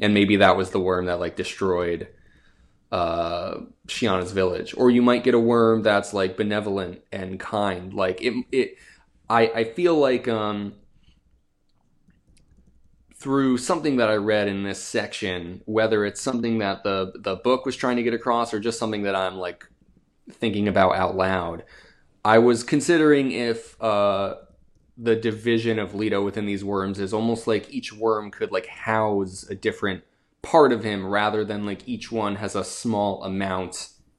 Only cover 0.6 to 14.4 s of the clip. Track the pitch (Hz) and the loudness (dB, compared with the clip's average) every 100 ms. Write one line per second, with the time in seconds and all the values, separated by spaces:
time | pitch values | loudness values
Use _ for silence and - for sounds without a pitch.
0.6 | 95 98 92 90 90 87 87 - 90 - | 0 0 0 0 -2 -2 -4 -6 -8 -4
1.6 | 98 87 87 85 - - _ _ _ _ | -2 0 -2 -4 -8 -18 _ _ _ _
2.6 | _ _ - 92 85 85 85 85 85 82 | _ _ -6 -4 -2 -2 -2 -4 -6 -10
3.6 | - _ - - 113 92 90 98 92 87 | -14 _ -12 -4 0 0 0 0 0 0
4.6 | - - 123 120 123 120 127 120 117 117 | -6 2 6 6 6 4 4 4 4 4
5.6 | 113 113 107 101 98 101 95 95 104 104 | 4 4 4 2 2 0 0 0 -2 -2
6.6 | 104 98 90 90 - 98 95 95 - 107 | -2 -4 -6 -10 -12 -10 -8 -10 -4 -2
7.6 | 101 90 92 98 92 92 120 117 - 135 | 0 -2 -6 -2 -2 0 -2 -4 -2 -2
8.6 | 113 - - - _ _ - 117 113 117 | -2 -4 -20 -20 _ _ 0 2 4 2
9.6 | 113 - 175 160 135 123 123 113 104 104 | -4 0 2 4 4 2 0 -2 -2 -4
10.6 | 101 - _ _ _ _ _ _ _ _ | -6 -12 _ _ _ _ _ _ _ _
11.6 | _ _ _ _ _ _ _ _ _ _ | _ _ _ _ _ _ _ _ _ _
12.6 | _ _ _ _ _ - 139 139 135 123 | _ _ _ _ _ -12 -2 2 4 2
13.6 | - 170 151 127 110 107 104 107 | 0 -2 0 2 2 2 2 2